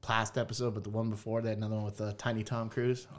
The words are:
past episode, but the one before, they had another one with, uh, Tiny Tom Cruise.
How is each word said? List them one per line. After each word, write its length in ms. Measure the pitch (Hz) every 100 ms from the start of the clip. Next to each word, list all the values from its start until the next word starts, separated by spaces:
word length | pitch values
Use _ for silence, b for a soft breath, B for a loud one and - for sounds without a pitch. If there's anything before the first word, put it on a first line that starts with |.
past 380 | - 113 107 -
episode, 340 | 117 117 123
but 100 | 104
the 60 | 104
one 220 | 110 113
before, 320 | 107 - 113
they 80 | 117
had 80 | 107
another 160 | 107
one 100 | 107
with, 160 | 104 101
uh, 140 | 107 104
Tiny 260 | 123 113
Tom 260 | 107 120 113
Cruise. 360 | 117 120 123 -